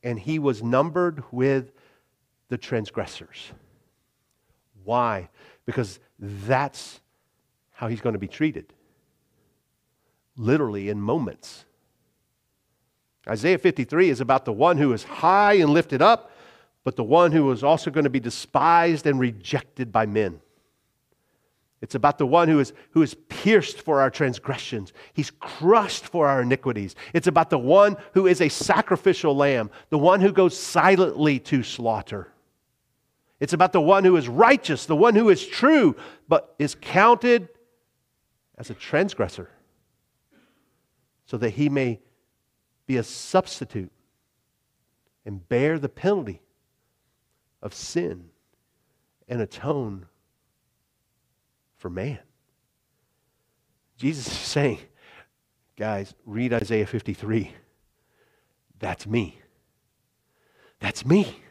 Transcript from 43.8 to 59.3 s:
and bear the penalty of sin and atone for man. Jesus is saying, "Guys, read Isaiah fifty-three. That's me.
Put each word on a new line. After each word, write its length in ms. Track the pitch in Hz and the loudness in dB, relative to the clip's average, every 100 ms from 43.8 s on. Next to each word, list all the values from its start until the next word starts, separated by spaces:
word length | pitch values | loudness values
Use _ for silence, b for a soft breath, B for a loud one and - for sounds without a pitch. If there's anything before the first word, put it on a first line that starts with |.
| 90 _ _ _ _ _ _ _ _ _ _ _ _ _ 117 | -12 _ _ _ _ _ _ _ _ _ _ _ _ _ -16
and 220 | 98 90 | -16 -4
bear 320 | 123 143 160 | -2 -2 -2
the 80 | 139 | -8
penalty 520 | - 185 202 117 85 _ _ _ _ _ _ _ _ _ _ _ _ | -4 -2 -2 -6 -14 _ _ _ _ _ _ _ _ _ _ _ _
of 140 | 104 | -18
sin 560 | - - 170 175 90 87 _ _ _ _ _ _ _ _ _ _ | -14 -8 -6 -6 -10 -18 _ _ _ _ _ _ _ _ _ _
and 140 | 123 | -8
atone 640 | 104 - 139 147 113 98 90 _ _ _ _ _ _ _ _ _ _ _ _ _ _ _ _ _ | -8 -8 -6 -6 -6 -10 -18 _ _ _ _ _ _ _ _ _ _ _ _ _ _ _ _ _
for 120 | 92 | -12
man. 300 | 87 120 127 _ _ _ _ _ _ _ _ _ _ _ _ _ _ _ _ _ _ | -8 -8 -10 _ _ _ _ _ _ _ _ _ _ _ _ _ _ _ _ _ _
Jesus 320 | 131 151 120 | -6 -6 -10
is 40 | |
saying, 460 | - - 147 139 107 - b b b b _ _ _ _ | -12 -4 -2 0 -2 -14 b b b b _ _ _ _
"Guys, 400 | _ 107 104 98 _ | _ -8 -6 -10 _
read 280 | - 104 123 | -12 -6 -4
Isaiah 340 | 117 104 110 101 | -4 -2 -4 -2
fifty-three. 680 | 113 - 95 104 110 95 - _ _ _ _ _ _ _ _ _ _ _ _ | -6 -8 -10 -4 -4 -4 -14 _ _ _ _ _ _ _ _ _ _ _ _
That's 260 | 95 87 | -10 -10
me. 360 | 104 120 90 | -4 -4 -4